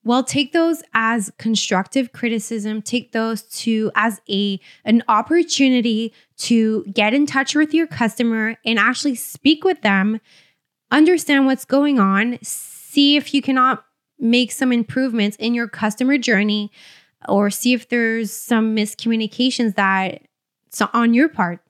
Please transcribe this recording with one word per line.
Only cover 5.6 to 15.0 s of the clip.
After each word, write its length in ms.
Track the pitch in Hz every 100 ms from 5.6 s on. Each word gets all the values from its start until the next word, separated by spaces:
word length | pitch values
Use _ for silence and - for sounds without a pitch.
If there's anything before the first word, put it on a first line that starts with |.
| 269 254 233 220 226 _ _ -
to 460 | - 233 220 220
get 300 | - 208 208
in 120 | 269 294
touch 300 | 269 277 294
with 180 | 302
your 140 | 311 320
customer 680 | - 226 - 233 220 214 226
and 140 | 220 226
actually 380 | 220 247 294 240
speak 480 | - - 269 311
with 180 | 381 330
them, 380 | 214 196 196 220 _ _ _ _ _ _ _
understand 560 | 277 320 349 - 277 269
what's 180 | 262
going 340 | - 277 294 269
on, 400 | 196 196 233 240
see 760 | - - - - - 285 285 294
if 160 | 285
you 80 | 285
cannot 420 | 262 262 262 233 _ _ _ _
make 340 | 233 240 247
some 200 | - 254
improvements 680 | 240 226 254